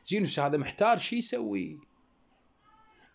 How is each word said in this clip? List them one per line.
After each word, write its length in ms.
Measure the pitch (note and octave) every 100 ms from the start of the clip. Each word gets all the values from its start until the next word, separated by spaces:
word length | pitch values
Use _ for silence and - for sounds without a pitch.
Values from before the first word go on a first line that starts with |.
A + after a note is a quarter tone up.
| -
زين، 180 | G#3
وش 160 | E3 D3+
هذا 180 | C#3+ D3
محتار 400 | C3 - G#3+ A3
شي 180 | - A#3+
يسوي؟ 600 | A#3 B3 A3 G3 D#3+ D3+ - _ _ _ _ _ _ _ _ - _ _ _